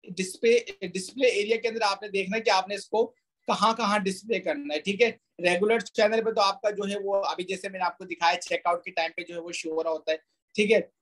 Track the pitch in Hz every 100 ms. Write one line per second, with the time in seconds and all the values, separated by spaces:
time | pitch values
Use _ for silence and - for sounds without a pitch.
0 | - 175 185 - 233 240 - 196 190 185
1 | 185 233 254 196 208 226 226 220 214 196
2 | 208 196 185 220 220 190 190 202 - 214
3 | 247 _ _ _ - 202 208 226 220 208
4 | 196 190 208 196 180 147 143 151 190 202
5 | 233 226 _ - 175 175 208 233 220 -
6 | 214 226 202 220 196 196 208 202 196 202
7 | 196 196 165 170 180 190 196 190 175 -
8 | 185 170 170 175 - 170 175 175 185 180
9 | 165 165 170 175 170 170 165 160 165 160
10 | 156 156 _ _ _ - 208 220 175 _